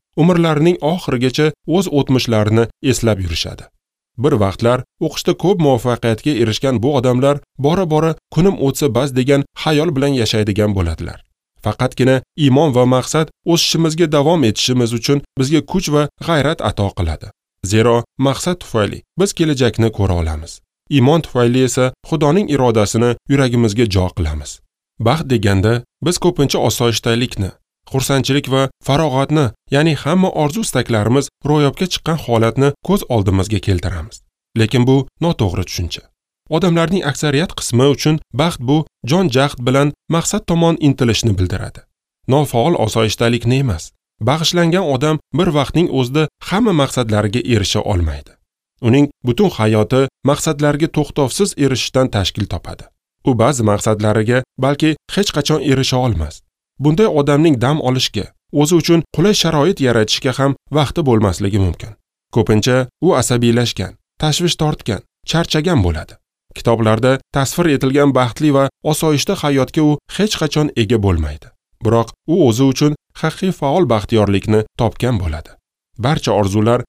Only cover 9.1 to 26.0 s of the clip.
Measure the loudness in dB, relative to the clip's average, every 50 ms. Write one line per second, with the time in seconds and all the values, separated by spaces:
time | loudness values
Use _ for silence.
9.1 | -2 -2 0 2 2 2 0 -2 -8 -6 -2 0 0 0 0 0 0 0 0 0
10.1 | 0 0 0 0 0 0 0 0 0 0 0 0 0 0 -2 -2 -4 -6 -8 -12
11.1 | -12 -14 _ _ _ _ _ _ _ _ -8 -6 -4 -4 -4 -4 0 0 2 2
12.1 | 2 0 -2 _ _ 0 2 4 4 4 2 2 2 2 2 2 2 0 0 -2
13.1 | -2 -2 -2 -4 -6 _ -4 -2 0 0 0 0 0 0 0 0 0 0 0 2
14.1 | 2 2 2 2 2 2 2 0 0 0 -2 -2 0 0 0 0 -2 -2 0 0
15.1 | 0 0 -2 -6 -6 -4 -2 0 0 0 0 0 -4 -4 -2 0 0 0 0 -2
16.1 | _ -10 -4 -2 0 0 0 0 -2 -2 -4 -4 -2 -2 -2 -2 -2 -4 -4 -4
17.1 | -4 -6 -10 -18 -20 _ _ _ _ _ -6 0 2 2 4 4 4 2 0 _
18.1 | _ -2 -2 0 0 -2 -2 -4 -4 -6 -6 -4 -2 -2 -2 -2 -4 -8 -16 _
19.1 | -4 -2 -2 -2 0 -2 0 0 0 0 0 0 0 0 0 0 0 0 -2 0
20.1 | 0 0 -2 -4 -4 -8 -10 -14 -20 -20 _ _ _ _ _ -2 0 2 4 4
21.1 | 2 2 0 -2 -2 0 2 2 2 2 0 0 0 0 -2 -2 -4 _ _ -6
22.1 | -4 0 0 2 2 2 0 0 0 0 2 2 2 2 0 0 0 0 0 0
23.1 | 0 -2 _ -2 0 0 2 2 2 2 2 2 2 0 0 0 0 0 -2 -2
24.1 | -2 -4 -4 -4 -4 -6 -10 -12 -16 -20 _ _ _ _ _ _ _ -4 0 0
25.1 | 0 0 0 -2 -2 0 2 2 2 2 2 2 0 -2 -4 _ _ -6